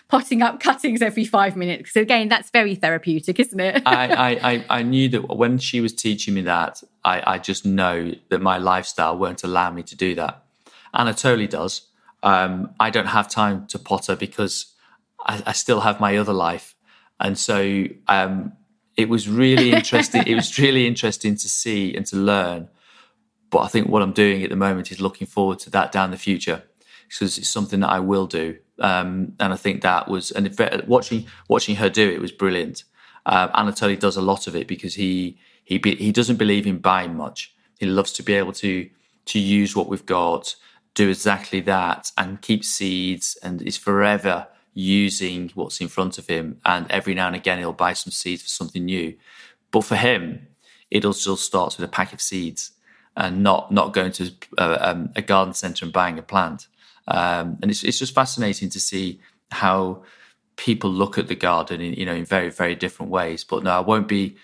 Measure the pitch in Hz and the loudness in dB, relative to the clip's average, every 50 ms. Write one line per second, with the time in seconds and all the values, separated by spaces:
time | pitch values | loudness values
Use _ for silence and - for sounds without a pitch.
0 | - _ - 269 269 - 262 226 233 233 - - - 285 262 - - 302 226 226 | 0 _ 2 2 4 2 2 2 4 2 2 2 2 0 2 2 0 0 2 2
1 | 233 214 214 226 220 208 - 202 196 196 190 190 180 175 175 - - - - 214 | 2 2 2 0 0 2 4 4 4 4 2 0 -2 -2 -4 -4 -8 0 2 2
2 | 214 214 254 233 220 214 208 220 - - - 240 220 208 196 190 - 160 165 165 | 4 6 4 4 4 4 2 0 0 2 4 4 4 4 2 0 0 0 0 0
3 | - 180 160 156 151 - 185 - 240 - - 190 180 190 - 277 - 131 127 123 | 0 0 0 0 0 0 2 2 2 2 0 0 -2 0 0 2 2 4 4 4
4 | 127 123 123 - 127 123 120 120 - 123 120 117 - - - 120 117 120 131 131 | 4 2 2 4 4 2 2 2 2 2 2 0 0 0 0 0 2 2 2 4
5 | 135 131 123 113 - - - 107 117 120 127 127 127 - - 120 117 113 113 - | 4 4 2 0 -2 -2 0 2 2 2 2 0 -2 -2 -2 0 -2 -2 -2 -2
6 | - 113 107 104 - - 101 98 90 85 87 85 80 - - - - - _ _ | -2 -2 -2 -2 -2 -2 -2 -2 0 0 0 0 0 -2 -6 -10 -20 -20 _ _
7 | - - 92 92 - - 92 92 92 - 95 - - 101 98 98 92 90 87 85 | -2 0 0 2 0 0 -2 0 -2 -4 -6 -2 0 0 2 2 2 2 0 0
8 | 85 85 82 - - _ 95 90 95 95 92 92 92 92 92 92 90 - - - | -2 -4 -6 -8 -4 _ -2 0 2 2 2 2 2 2 2 2 0 -4 -2 0
9 | 82 80 85 90 95 90 90 92 - 90 90 90 87 87 85 85 85 - - - | 0 0 0 0 -2 -4 -4 -6 -6 -2 0 2 2 0 -2 -6 -12 -14 -6 -2
10 | 95 92 85 85 80 80 - - _ _ _ _ _ - - - - - - - | -2 0 0 -2 -4 -4 -6 -10 _ _ _ _ _ -20 -20 -20 -20 -4 0 0
11 | 120 117 107 - - 135 123 113 107 101 - 78 82 95 - - - _ _ _ | 0 2 0 0 2 2 2 2 2 -2 -2 -4 -4 -4 -6 -8 -12 _ _ _
12 | _ _ _ _ - 101 95 92 92 92 92 92 95 - - - 110 110 104 113 | _ _ _ _ 2 4 4 4 4 2 0 -4 -6 -8 -2 0 0 2 2 0
13 | 101 101 110 113 104 - - 117 107 104 101 95 101 - - 101 - - 98 95 | 0 2 2 0 0 0 2 2 2 2 2 0 -4 -8 -10 -12 -4 -2 -2 -2
14 | - - 95 - - 98 - - 107 92 - - - - _ _ _ _ _ _ | 0 -2 -2 -2 -4 -6 -4 -4 -4 -2 -2 -6 -8 -10 _ _ _ _ _ _
15 | _ _ _ - - - 107 107 104 - - - - - 120 104 101 110 104 107 | _ _ _ -6 -4 -4 -4 -2 -4 -4 -4 -2 0 2 2 4 4 2 2 2
16 | 107 101 101 104 104 101 101 95 87 82 87 87 - - - _ _ _ _ _ | 2 2 2 2 2 2 0 0 0 0 -2 -4 -8 -14 -20 _ _ _ _ _
17 | _ _ _ _ - 101 98 - - - 110 101 98 98 98 98 95 - - - | _ _ _ _ -4 -2 -2 -2 -2 0 0 0 0 0 0 0 -2 -4 -6 -6
18 | _ - 101 98 95 95 95 95 98 - - _ _ _ _ _ _ _ _ - | _ 2 2 2 2 0 -2 -4 -6 -8 -12 _ _ _ _ _ _ _ _ 0
19 | 113 113 117 113 101 104 104 117 131 131 131 127 127 123 120 - - - - - | 0 2 2 0 0 0 2 4 4 6 6 6 6 6 6 4 4 2 2 2
20 | - - - - - - 113 113 160 - - - 139 139 135 131 123 120 117 - | 2 2 2 0 2 2 2 0 0 0 2 4 4 4 6 4 2 2 0 0
21 | - 110 104 - - 107 104 104 - 101 - - - 120 110 101 98 92 - - | -2 -2 -2 -2 -2 -2 -2 -2 -2 -4 -4 -4 -2 -2 -2 -2 -2 -2 -4 -4
22 | 101 - - 98 98 104 101 98 92 87 87 85 85 - _ _ _ _ _ - | -6 -4 -2 0 2 4 4 2 2 0 -4 -6 -10 -14 _ _ _ _ _ -20
23 | _ _ _ _ _ _ _ _ _ _ - - - - - 113 101 - - 107 | _ _ _ _ _ _ _ _ _ _ 0 2 2 2 2 0 2 2 2 2
24 | 98 95 98 - 104 101 98 95 95 - - 95 98 98 98 92 90 - 95 92 | 2 2 4 4 4 4 4 2 -2 -2 -2 0 0 0 0 -2 -4 -8 -8 -4
25 | 98 98 - - 98 - - 104 98 95 95 92 - - - 101 92 - - 98 | -4 -4 -4 -6 -10 -6 -2 0 0 0 0 -4 -6 -2 0 0 0 2 0 0
26 | 190 92 92 - - 101 95 87 - - 82 - - _ _ _ _ _ - - | 0 0 -2 -4 -4 -2 -2 -2 -2 -4 -4 -6 -8 _ _ _ _ _ -20 -20
27 | _ _ - - 104 92 - - 104 - - 113 104 98 - 98 98 - - 92 | _ _ -8 -4 -4 -4 -4 -4 -4 -4 -4 -4 -4 -2 0 0 0 2 0 0
28 | 92 95 101 98 95 90 - 85 80 82 80 - _ _ _ - - 98 92 90 | 0 2 2 0 0 0 -2 -4 -4 -4 -6 -10 _ _ _ -2 0 2 2 0
29 | 90 92 92 92 92 - - - 104 95 92 92 - 101 95 98 - 98 90 90 | -2 -2 -2 -4 -4 -4 -4 -2 -2 -2 -2 -2 -2 -2 -2 0 2 2 2 2
30 | 85 - 98 92 90 - - 98 101 95 - - - - 98 - - - 120 127 | 0 -2 -4 -4 -4 -4 -2 -2 -2 -2 0 0 0 2 2 2 2 4 4 2
31 | 120 - 120 113 - - - - - - 113 107 - - 104 101 110 98 - 107 | 2 0 -4 -6 -6 -8 -14 -20 -2 0 2 2 2 0 0 0 2 2 4 4
32 | 107 101 87 80 85 90 - - 98 95 92 90 82 - - - - _ _ _ | 4 4 2 0 -4 -8 -4 -2 0 0 0 0 -2 -4 -8 -12 -16 _ _ _
33 | _ - _ - _ - - 104 - 104 - - 107 104 101 - 113 101 101 - | _ -20 _ -8 _ 2 2 4 4 4 2 2 2 0 -2 0 0 0 0 2
34 | - 98 92 98 95 95 98 98 - - 82 85 - - 92 87 - 92 - - | 0 0 0 2 0 0 0 0 -2 -6 -6 -6 -6 -6 -8 -8 -8 -10 -6 -4
35 | 101 92 92 90 92 90 87 - _ _ _ _ _ _ 90 95 - 104 95 - | -2 -2 -2 -2 -4 -6 -8 -12 _ _ _ _ _ _ -2 0 2 0 0 2
36 | 98 107 104 120 120 110 123 104 110 104 101 101 101 101 92 85 - 95 92 92 | 0 2 2 2 2 2 2 2 2 2 2 2 2 0 -2 0 2 2 2 2
37 | 90 85 85 80 76 - - - - - _ _ _ _ _ _ 104 95 95 95 | 0 -2 -6 -8 -8 -8 -10 -12 -14 -16 _ _ _ _ _ _ -2 0 2 2
38 | 98 - - - - - 101 98 95 90 95 - - 101 95 92 87 - _ _ | 0 0 -4 -6 -2 0 0 2 0 -2 -4 -6 -4 -4 -4 -4 -6 -8 _ _
39 | _ _ _ _ _ - - 107 101 98 101 101 101 101 - 104 85 - 98 95 | _ _ _ _ _ -4 -2 0 2 2 4 4 2 2 0 -2 -2 -2 -4 -6
40 | - - 92 90 87 85 85 85 - - - - _ _ _ _ _ _ _ - | -4 -2 0 2 2 2 0 -2 -4 -8 -12 -12 _ _ _ _ _ _ _ 2
41 | 104 98 95 90 - 107 101 98 - - - 95 87 98 98 95 90 87 - - | 2 2 2 2 0 0 0 0 -4 -6 -6 -4 0 0 0 2 2 0 -2 -4
42 | - - - - 98 92 98 101 - - 113 107 - - - - 101 95 92 92 | -6 -6 -4 -4 -4 -4 -8 -8 -2 -2 -2 0 0 -4 -4 -4 -2 -2 -2 -2
43 | 92 92 92 87 - - - - - 92 90 87 - - - - - - 98 98 | -2 -4 -4 -4 -6 -8 -8 -8 -8 -8 -8 -8 -6 -8 -8 -4 -2 0 2 4
44 | 101 104 104 101 92 98 90 87 - - _ _ _ _ _ - 92 95 98 101 | 4 4 2 2 0 0 -2 -2 -4 -10 _ _ _ _ _ -4 0 2 4 4
45 | 101 98 95 - 95 92 90 90 87 87 - 95 85 - - - 90 85 - - | 4 2 0 -2 -4 -6 -6 -6 -8 -8 -8 -8 -8 -8 -6 -6 -8 -6 -4 -2
46 | 95 92 - - - - 87 82 82 80 73 - - - 90 90 87 - - 98 | -4 -2 -4 -8 -6 -4 -4 -4 -4 -6 -10 -6 -4 -2 -2 -2 -2 -4 -4 -4
47 | 95 98 95 92 92 90 90 90 - 95 92 90 87 85 80 - 90 90 90 - | -2 -2 -2 -2 -2 -2 -4 -4 -2 -2 -2 -2 -4 -6 -4 -2 -2 -2 -2 -4
48 | - - - - - 92 90 85 - - - - 92 80 - 90 87 87 92 92 | -8 -8 -8 -8 -6 -6 -6 -6 -8 -10 -8 -8 -8 -8 -8 -6 -6 -4 -4 -4
49 | 82 82 82 - _ _ - - - - _ _ _ _ - 113 107 - 113 104 | -4 -6 -8 -12 _ _ -20 -20 -20 -20 _ _ _ _ 0 0 0 2 0 2
50 | 107 123 123 101 87 80 73 - - - _ _ _ _ _ _ _ _ - 104 | 2 2 2 2 -2 -6 -10 -12 -16 -20 _ _ _ _ _ _ _ _ -2 0
51 | 101 101 98 - - 101 95 92 - - - 95 90 - - - 87 87 - - | 2 2 0 0 -2 -2 -2 -4 -4 -2 0 0 0 0 -2 -6 -8 -6 -4 -4
52 | 95 95 - - - - 98 95 87 85 71 - - - - _ _ _ _ _ | -4 -4 -6 -8 -8 -6 -4 -6 -6 -6 -8 -10 -12 -14 -16 _ _ _ _ _
53 | _ _ _ - - 92 90 95 101 98 95 - - - 104 98 85 - - 98 | _ _ _ -4 -4 -2 0 2 4 4 4 4 2 2 2 2 2 2 2 0
54 | 92 92 92 - 90 90 - - - - - - 90 85 82 - - 90 87 87 | 0 0 -2 -4 -6 -6 -8 -12 -18 -8 -4 -2 0 2 2 2 0 0 -2 -2
55 | 82 - - - 104 - 98 95 95 92 90 - - 92 82 - - 85 82 92 | -6 -6 -6 -6 -2 2 2 2 2 0 -2 -6 -8 -6 -8 -8 -8 -2 0 0
56 | 90 87 85 80 80 - 98 98 90 82 78 - - - _ _ _ _ _ _ | 0 0 -2 -6 -10 -2 0 0 0 0 -4 -10 -14 -20 _ _ _ _ _ _
57 | _ - - 90 87 87 87 85 85 85 85 - - 101 104 - - - 123 - | _ -4 -2 0 0 0 0 -2 -2 -4 -6 -4 -2 -2 -2 0 -2 -2 -2 -2
58 | 131 127 - - 131 131 - - 120 104 98 - 98 92 - 92 - - - 95 | -4 -2 0 0 0 0 0 -2 -2 -2 -2 -2 -4 -6 -6 -4 -6 -4 -4 -4
59 | 95 90 90 - _ _ _ _ _ _ - - 101 95 95 95 95 92 92 92 | -6 -6 -8 -10 _ _ _ _ _ _ -6 -2 0 2 2 2 0 -2 -4 -8
60 | - - - _ - _ _ _ _ _ _ - - - 113 107 - 98 92 92 | -12 -20 -20 _ -20 _ _ _ _ _ _ -6 -2 -2 -2 0 0 -2 0 0
61 | 101 98 - 101 95 - 92 85 - 90 87 82 82 - 87 85 85 85 - - | 0 0 0 -4 -4 -4 -4 -2 0 2 2 0 0 -4 -6 -8 -8 -8 -6 -6
62 | 95 90 85 85 85 - 98 95 87 87 82 - 90 87 87 87 - 87 - - | -6 -6 -6 -6 -4 -2 -2 0 0 -2 -4 -2 -2 -2 -2 -2 -6 -8 -6 -10
63 | 82 - 87 92 87 82 82 82 - - 92 - 92 95 90 90 90 95 110 110 | -8 -4 -2 -2 -2 -2 -6 -8 -8 -6 -6 -2 0 0 0 2 2 2 2 2
64 | 104 107 104 101 98 95 - - | 2 0 0 0 -2 -2 -6 -12